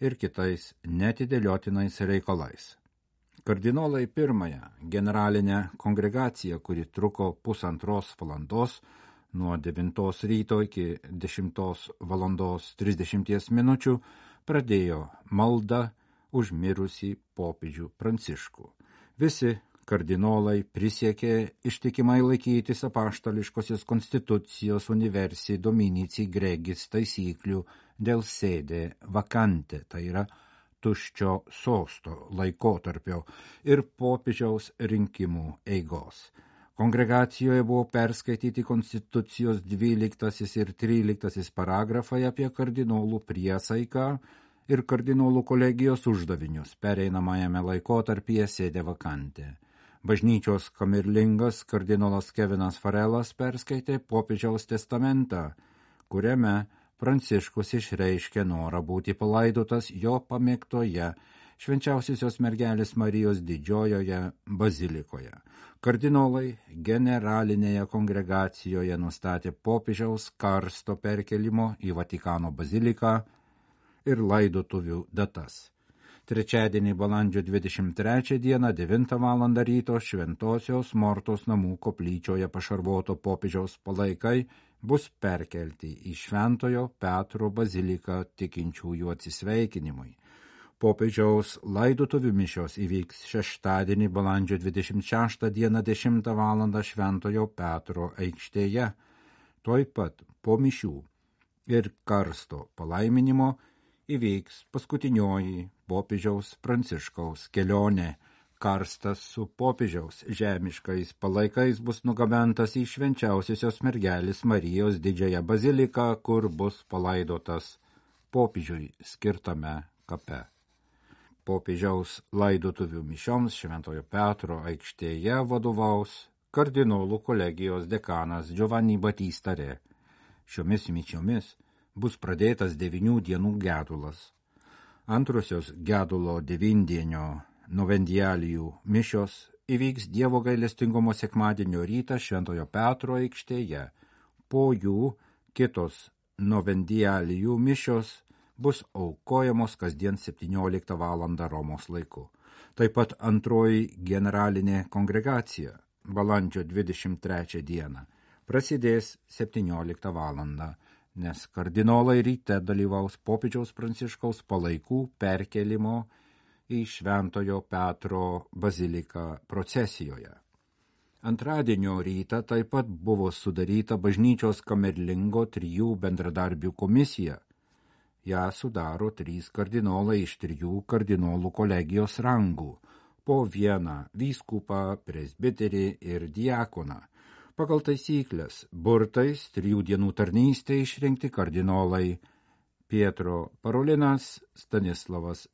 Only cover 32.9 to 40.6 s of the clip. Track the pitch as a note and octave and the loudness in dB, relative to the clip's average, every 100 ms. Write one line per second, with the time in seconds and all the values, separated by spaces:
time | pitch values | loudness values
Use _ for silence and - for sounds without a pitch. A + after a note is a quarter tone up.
32.9 | E2+ - F2 - - - - C#3+ C#3+ C#3 | -8 -6 -8 -8 -18 -20 -6 4 4 4
33.9 | - B2+ B2 B2+ A2 A#2 A2 - - A2+ | -2 0 0 0 0 0 -2 -4 -6 -2
34.9 | G#2+ G2+ - F2+ E2+ D#2 D2+ - G2 D#2 | 0 0 -2 -4 -2 -6 -10 -4 -4 -2
35.9 | D#2+ D2+ - - _ _ _ _ - A2+ | -8 -10 -18 -20 _ _ _ _ 0 2
36.9 | A2+ G#2 B2 B2 - C3 B2+ A#2 B2 A#2 | 4 4 4 2 2 2 4 4 2 2
37.9 | A#2+ A#2 A#2+ - A2+ B2 A2+ A#2 A#2 A2+ | 2 0 0 -4 -4 -2 -2 0 -2 -2
38.9 | A2+ - A#2+ A2 - A#2+ G#2+ F#2 G2+ A#2 | -6 -2 -2 -2 -2 0 0 -2 0 2
39.9 | A2+ G#2+ - A2 - G2+ - | 2 0 -2 -4 -4 -4 -2